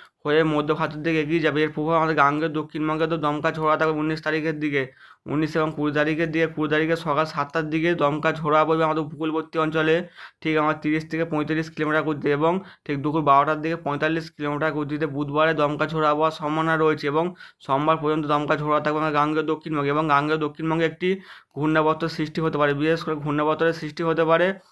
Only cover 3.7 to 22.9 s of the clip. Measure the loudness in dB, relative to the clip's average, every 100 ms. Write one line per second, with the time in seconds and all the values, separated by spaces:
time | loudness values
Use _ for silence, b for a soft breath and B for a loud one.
3.7 | 2 2 0 -2 -2 -2 -2 -2 -2 -2
4.7 | -2 -4 B B B -4 -2 0 0 -2
5.7 | 0 0 2 0 0 0 0 0 -2 0
6.7 | 0 2 0 0 0 0 -2 -4 -4 -2
7.7 | 0 0 2 0 0 -2 -2 2 2 4
8.7 | 2 2 0 -4 -4 -4 -4 -4 -2 0
9.7 | 2 2 2 0 B B _ -2 0 0
10.7 | 0 0 -2 -2 -4 -2 -2 -2 -2 -4
11.7 | -4 0 0 0 -2 0 2 2 0 -4
12.7 | B -6 -4 -2 0 4 4 4 0 -2
13.7 | -4 -4 -2 0 -2 -4 -6 -4 -2 -2
14.7 | -2 -4 -4 -4 -4 -2 2 2 2 0
15.7 | 0 -2 0 0 2 0 0 -2 -2 0
16.7 | 2 2 0 0 0 -2 -6 B _ -2
17.7 | 0 2 2 0 0 0 0 0 -2 0
18.7 | 0 0 0 0 2 2 0 -2 -4 -4
19.7 | -2 0 0 2 2 2 0 -2 -4 -4
20.7 | 0 -2 -2 -2 -2 B B _ -4 0
21.7 | 2 2 0 -2 -4 -6 -2 -2 0 0
22.7 | 2 0